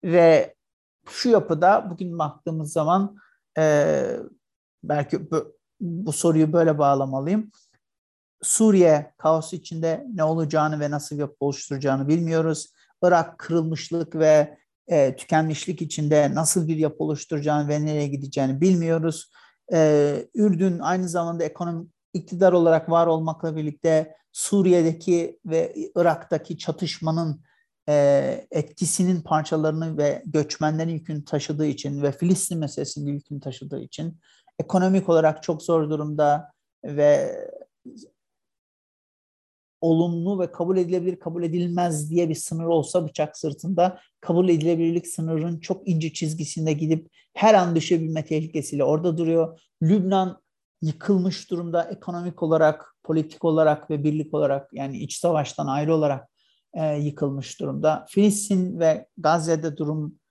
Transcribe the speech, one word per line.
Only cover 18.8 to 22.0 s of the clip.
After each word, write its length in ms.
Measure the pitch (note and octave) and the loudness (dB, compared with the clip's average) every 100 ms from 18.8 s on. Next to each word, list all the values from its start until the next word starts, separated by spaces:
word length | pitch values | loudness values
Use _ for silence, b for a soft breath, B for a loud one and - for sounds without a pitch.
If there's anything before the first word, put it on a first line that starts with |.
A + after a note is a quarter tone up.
| E3 E3 D#3+ D#3+ - b b b - | 2 0 -2 -6 -14 b b b -2
E, 540 | F3 D#3 D3 D3 C#3+ - | 2 4 4 2 0 -6
Ürdün 460 | - G#3 E3+ F#3+ E3+ | 0 2 4 0 0
aynı 300 | D3+ F#3 F#3 | -2 -2 -2
zamanda 340 | F3 E3+ E3+ | -4 -4 -4
ekonomik 480 | D#3 D3+ E3+ E3 E3+ _ | -6 -4 -8 -6 -10 _